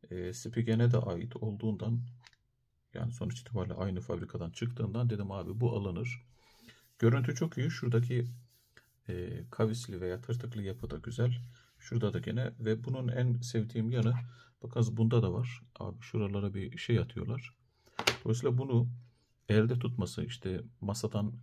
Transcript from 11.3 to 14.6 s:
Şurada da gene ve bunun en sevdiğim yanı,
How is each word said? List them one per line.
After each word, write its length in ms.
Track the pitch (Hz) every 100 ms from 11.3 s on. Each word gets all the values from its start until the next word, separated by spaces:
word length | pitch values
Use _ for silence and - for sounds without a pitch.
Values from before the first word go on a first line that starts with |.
| 123 - - _ _
Şurada 340 | - 120 107
da 60 | 87
gene 340 | - 117 113 -
ve 240 | 113 110
bunun 240 | 120 127 127
en 340 | 123 123 120
sevdiğim 500 | - 113 107 117 110
yanı, 220 | 123 113 123 - - - _